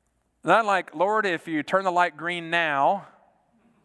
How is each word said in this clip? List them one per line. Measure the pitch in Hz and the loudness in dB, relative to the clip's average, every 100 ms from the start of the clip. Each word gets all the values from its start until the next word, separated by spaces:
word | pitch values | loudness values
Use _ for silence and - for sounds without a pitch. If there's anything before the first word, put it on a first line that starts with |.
| _ _ _ _ | _ _ _ _
Not | 151 202 214 | 2 2 4
like, | 190 170 151 | 0 -2 -2
"Lord, | 190 214 202 | 0 2 0
if | 165 - | -4 -4
you | 156 | -6
turn | 143 190 | 0 0
the | 190 | 0
light | 175 175 151 | 0 0 -2
green | 165 175 165 | -8 -6 -4
now, | 170 160 139 147 196 151 _ _ _ _ _ _ _ | -2 0 2 0 0 -8 _ _ _ _ _ _ _